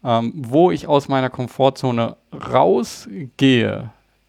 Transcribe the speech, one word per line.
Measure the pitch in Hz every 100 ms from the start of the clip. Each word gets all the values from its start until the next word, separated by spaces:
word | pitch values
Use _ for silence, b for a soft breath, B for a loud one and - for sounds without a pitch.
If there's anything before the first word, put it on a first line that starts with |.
ähm, | 131 117 117
wo | 165 120 143 180
ich | 160 -
aus | 143 139
meiner | 139 127
Komfortzone | - 123 - 135 135 131 117 113 - _
rausgehe, | 151 - 120 160 226 226 - - 196 127 - 139 127 107 104 113 - _ _